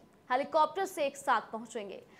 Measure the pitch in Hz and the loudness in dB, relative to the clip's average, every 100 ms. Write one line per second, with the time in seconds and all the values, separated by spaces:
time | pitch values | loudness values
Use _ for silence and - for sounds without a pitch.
0 | - _ - 254 277 311 302 370 381 339 | -20 _ 0 0 2 4 4 2 -2 0
1 | 277 - - 226 - 220 226 233 202 - | -2 -2 0 2 0 -10 -8 -8 -8 -12
2 | - - | -16 -20